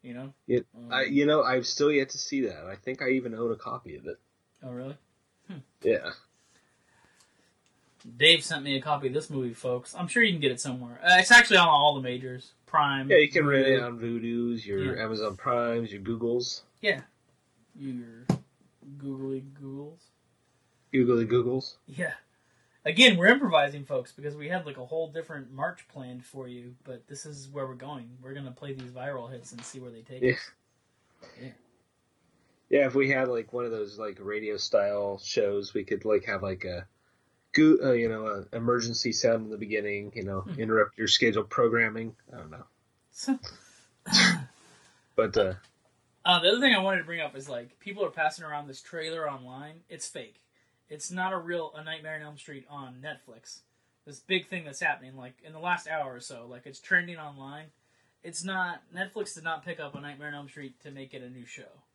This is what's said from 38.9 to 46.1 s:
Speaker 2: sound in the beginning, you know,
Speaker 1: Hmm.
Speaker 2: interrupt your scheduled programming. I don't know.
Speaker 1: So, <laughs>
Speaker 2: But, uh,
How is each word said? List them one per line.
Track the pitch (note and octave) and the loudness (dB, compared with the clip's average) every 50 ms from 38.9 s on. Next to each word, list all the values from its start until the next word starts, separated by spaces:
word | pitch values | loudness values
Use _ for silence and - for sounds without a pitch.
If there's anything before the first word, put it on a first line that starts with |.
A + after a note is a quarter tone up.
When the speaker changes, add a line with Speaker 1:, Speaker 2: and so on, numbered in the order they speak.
| A#2 - - A#2+ | -4 -2 -2 -2
Speaker 2:
sound | A2 - - A#2 A#2 A2+ A2 | -2 2 4 4 4 2 0
in | G#2+ | -6
the | A2 G2+ | -8 -10
beginning, | A2 G2+ G#2+ G#2+ G#2 G#2 G2+ G2+ G#2 G#2 - | -6 -4 -2 -2 -2 -2 -4 -4 -6 -8 -8
you | A#2 | -8
know, | F#2+ G2 F#2+ F#2+ | -6 -4 -6 -6
Speaker 1:
Hmm. | F#2+ G3+ E3+ C#3 | -6 -6 -6 -6
Speaker 2:
interrupt | A2 A2 A2 A2 G#2 - _ | -2 2 4 4 4 2 _
your | - A2 G2+ | -4 2 2
scheduled | - - B2 A#2 G2+ G#2+ G#2+ - | 4 4 4 4 4 2 -2 0
programming. | - - A#2 A#2 A2+ A#2 A2+ A2 G#2+ A2+ A2+ A2+ G#2+ _ _ - | 2 2 4 4 4 2 0 0 -2 -6 -8 -10 -12 _ _ -20
I | - | -18
don't | - D#2 D2+ | -16 -16 -16
know. | D#2 - - _ _ _ _ _ _ _ _ _ | -16 -18 -20 _ _ _ _ _ _ _ _ _
Speaker 1:
So, | _ - - - C4+ - - - - - - - _ - _ _ _ _ _ | _ -10 -2 -2 -2 -2 -2 -16 -18 -20 -20 -20 _ -20 _ _ _ _ _
<laughs> | - - G3 F#3 F3+ F3 D#3 C3+ - _ _ _ - - _ _ _ _ _ _ _ _ | 0 4 4 6 4 4 0 -4 -12 _ _ _ -20 -20 _ _ _ _ _ _ _ _
Speaker 2:
But, | - A2+ G#2 G#2 | 0 0 2 2
uh, | A2+ G2+ F#2 F#2 - - _ _ _ _ _ _ _ _ _ | 2 2 2 0 -6 -14 _ _ _ _ _ _ _ _ _